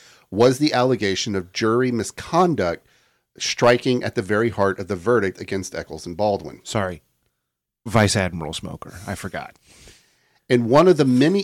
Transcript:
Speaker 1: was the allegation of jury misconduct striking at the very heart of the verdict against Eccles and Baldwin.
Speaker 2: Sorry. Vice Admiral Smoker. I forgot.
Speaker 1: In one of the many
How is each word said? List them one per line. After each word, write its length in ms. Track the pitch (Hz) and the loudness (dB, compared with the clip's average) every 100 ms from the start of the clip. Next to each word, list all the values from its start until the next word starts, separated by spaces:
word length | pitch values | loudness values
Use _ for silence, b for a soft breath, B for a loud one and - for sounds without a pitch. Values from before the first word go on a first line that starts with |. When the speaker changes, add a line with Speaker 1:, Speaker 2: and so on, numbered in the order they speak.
| b b b | b b b
Speaker 1:
was 280 | 95 123 131 | 2 4 4
the 140 | 151 | 0
allegation 640 | 123 131 120 101 - 113 | 2 2 0 0 -2 -4
of 180 | 98 90 | -6 -6
jury 380 | - 110 120 127 | -2 0 2 0
misconduct 960 | 117 98 - - 165 180 120 87 82 _ _ _ _ _ - | -2 -6 -10 -2 2 2 2 -2 -4 _ _ _ _ _ -10
striking 680 | - - 120 123 131 123 | -8 2 4 4 2 -2
at 100 | 107 | -2
the 80 | 123 | -6
very 280 | 92 107 117 | -2 0 0
heart 280 | 101 98 92 | 0 0 0
of 80 | 92 | -6
the 100 | 95 | -4
verdict 440 | 95 120 95 - | 0 0 0 -6
against 340 | 92 98 95 | -8 -8 -6
Eccles 320 | 82 - 80 87 | -10 -10 -14 -12
and 100 | 82 | -4
Baldwin. 440 | 104 98 76 - | -2 -2 -6 -16
Speaker 2:
Sorry. 400 | - 110 92 82 _ _ _ _ _ _ _ _ | -8 -6 -4 -8 _ _ _ _ _ _ _ _
Vice 300 | 113 110 104 | -2 2 2
Admiral 380 | 104 90 85 76 | 2 -2 -4 -8
Smoker. 420 | - - 82 - 90 101 | -10 -12 -14 -16 -16 -12
I 80 | 98 | -10
forgot. 400 | 98 - - _ b b b b b b b b - | -10 -12 -14 _ b b b b b b b b 0
Speaker 1:
In 200 | 123 113 | 0 4
one 180 | 143 185 | 4 6
of 100 | 156 | 6
the 60 | |
many 360 | 135 127 147 196 | 4 4 4 2